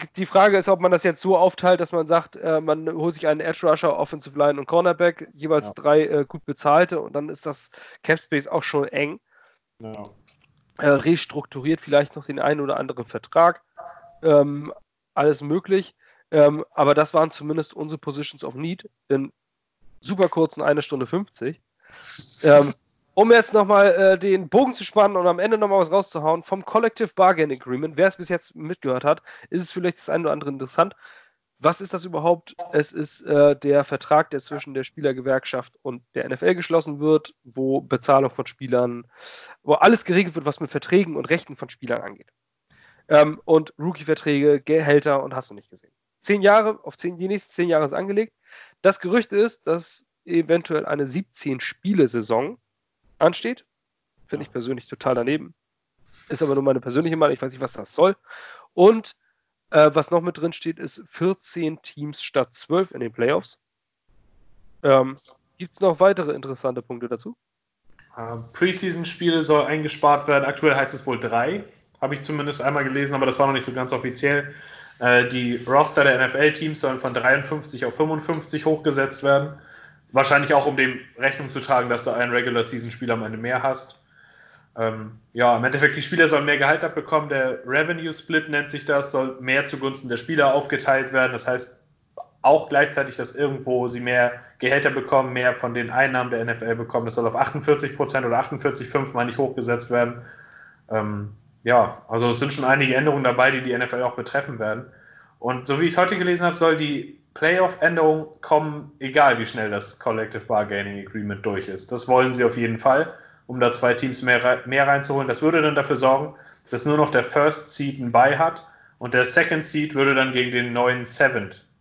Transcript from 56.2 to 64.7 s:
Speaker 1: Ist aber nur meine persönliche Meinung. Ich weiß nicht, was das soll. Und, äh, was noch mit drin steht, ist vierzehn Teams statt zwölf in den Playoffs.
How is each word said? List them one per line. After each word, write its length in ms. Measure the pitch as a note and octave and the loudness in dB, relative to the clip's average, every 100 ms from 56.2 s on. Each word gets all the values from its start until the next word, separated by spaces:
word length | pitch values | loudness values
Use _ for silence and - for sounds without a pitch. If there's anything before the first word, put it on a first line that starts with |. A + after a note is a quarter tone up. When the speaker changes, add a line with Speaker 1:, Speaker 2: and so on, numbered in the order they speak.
| - | -12
Speaker 1:
Ist 120 | - | -4
aber 140 | D3+ | 0
nur 80 | C#3 | 2
meine 180 | C#3 B2+ | 2 0
persönliche 360 | B2 C3 E3 D#3+ | 0 -2 0 2
Meinung. 180 | D3 | 2
Ich 80 | C3+ | 0
weiß 80 | C3 | -6
nicht, 100 | B2+ | -8
was 120 | C3 | -10
das 220 | - G2 | -10 -8
soll. 220 | - F#3 G3 - - - - - | 2 2 2 -10 -20 -20 -20 -8
Und, 420 | - F#3+ A3+ - - _ _ _ _ _ | 4 6 6 -2 -18 _ _ _ _ _
äh, 200 | D#3 D3+ | 4 6
was 200 | D3+ C#3+ | 4 0
noch 80 | E3+ | 0
mit 180 | F3 D#3+ | -2 -4
drin 140 | E3 | -6
steht, 260 | - E3 E3 | -6 -10 -10
ist 240 | D#3 - F3 | -12 -16 -20
vierzehn 760 | - F3 F#3+ - F3 D#3 D#3+ | -4 -2 -2 -8 -6 -6 -6
Teams 400 | - - D3 C#3+ | -12 -14 -12 -10
statt 320 | - C#3 B2 | -4 -2 -2
zwölf 380 | - - E3+ F#3 | -6 -2 -2 -2
in 80 | B2+ | -6
den 120 | A#2 | -10
Playoffs. 460 | A#2 A#2+ E3+ - - _ _ _ _ _ _ _ _ - _ - | -2 0 0 -4 -14 _ _ _ _ _ _ _ _ -20 _ -20